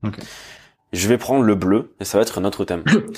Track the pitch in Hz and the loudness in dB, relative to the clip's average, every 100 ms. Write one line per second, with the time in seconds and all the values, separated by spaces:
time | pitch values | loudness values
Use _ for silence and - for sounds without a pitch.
0 | 107 - - - - - - _ _ 90 | -8 -8 -16 -20 -20 -20 -20 _ _ -4
1 | 98 117 - 135 113 98 90 107 - _ | 0 0 2 2 2 2 2 0 0 _
2 | 98 101 113 - 98 - 95 87 80 208 | -2 2 2 0 -4 -4 -6 -4 2 2
3 | - | 0